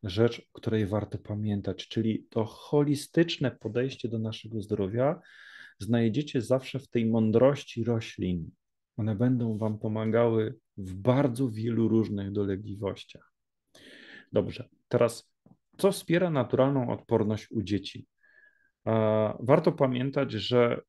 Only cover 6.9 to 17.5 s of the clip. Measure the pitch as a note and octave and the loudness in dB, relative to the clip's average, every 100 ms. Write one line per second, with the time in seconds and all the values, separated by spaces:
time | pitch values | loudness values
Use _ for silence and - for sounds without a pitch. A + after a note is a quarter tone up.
6.9 | A#2+ A2+ A2+ A2 A2+ B2+ C#3+ - A#2+ A2+ | -2 2 2 4 6 6 4 -6 -6 -2
7.9 | A2+ - - F#2 F2 D#2 - _ _ _ | -2 -4 -6 -4 -4 -6 -16 _ _ _
8.9 | - G#2+ G2+ B2 B2 A#2 G#2+ A2 G#2+ A2+ | -6 -2 0 0 2 -2 -2 -4 -4 -4
9.9 | A2 A2 A2+ A#2+ A2+ A2 - _ - F#2+ | -2 0 2 4 2 -2 -6 _ -14 -12
10.9 | F#2+ G2+ B2+ C#3+ A#2 C3+ G#2+ A2+ A2+ A2 | -2 2 4 2 0 -4 -2 -2 2 4
11.9 | A2 G#2 G2+ G2 G#2 G2+ G2 G#2 G2+ G2 | 4 2 -2 -4 -2 -2 -2 -6 -6 -6
12.9 | F#2 - - _ _ _ _ _ - - | -6 -14 -20 _ _ _ _ _ -20 -20
13.9 | - - - - - - - - _ - | -20 -20 -20 -4 -2 -2 -6 -16 _ -2
14.9 | B2 A#2 - _ _ _ _ _ - G3 | 2 2 0 _ _ _ _ _ 0 0
15.9 | F#3+ - E3+ F3+ D3 A#2 B2 C3+ C#3 A#2+ | 0 0 0 2 0 0 2 4 2 -2
16.9 | G#2+ - A2+ G#2+ G#2+ - | -4 0 0 2 -2 -4